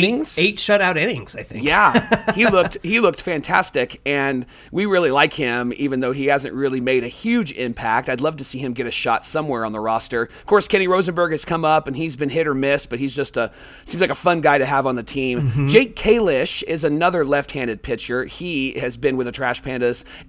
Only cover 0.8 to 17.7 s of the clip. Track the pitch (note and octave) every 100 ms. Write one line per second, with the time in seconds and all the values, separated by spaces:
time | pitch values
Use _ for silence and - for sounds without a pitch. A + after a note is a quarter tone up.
0.8 | F#3 D#3+ C#3+ C3+ G#2 - - G#2+ C#3+ F3+
1.8 | G3 A#3+ - A3+ - E3+ A#3 F#3+ E3+ -
2.8 | E3+ A3+ G3+ D3 - D#3+ C3+ F#3 F#3 C3+
3.8 | B2+ - C#3 C#3+ C#3 B2+ - - - E3
4.8 | G3+ F#3 D#3+ C#3 D3 - B2+ A#2+ B2 -
5.8 | C#3 C3 B2+ C3+ C#3 C#3 C3+ B2 C#3 C3
6.8 | B2 C3 A#2+ - A3+ A#3+ E3 - B2 A#2
7.8 | A#2 A#2 C3+ B2+ D3+ D#3 C3+ C3 C3 A#2+
8.8 | A#2+ - - A2+ - D#3 D#3 A#2+ A2+ G#2+
9.8 | A2 A2+ - A#2+ A#2 - - G3+ - G3
10.8 | F#3 F#3 F3+ E3+ E3+ D#3 - E3 D#3 D#3
11.8 | C#3+ C3 E3 B2+ D3 D#3+ D3+ C3 C#3 C#3
12.8 | - A#2+ C#3 C#3 C3+ B2+ A2+ - - -
13.8 | - E3+ F#3 C#3 F#3 E3+ D3+ C#3+ C3 C#3
14.8 | C3+ B2 A2 C#3 C3 B2 C3+ A2+ C#3 G#3+
15.8 | C4 - G#3 A#3 G3 C3 D#3+ - - D#3+
16.8 | D#3 D3 F3 F3 C#3 C#3+ - C#3+ A#2+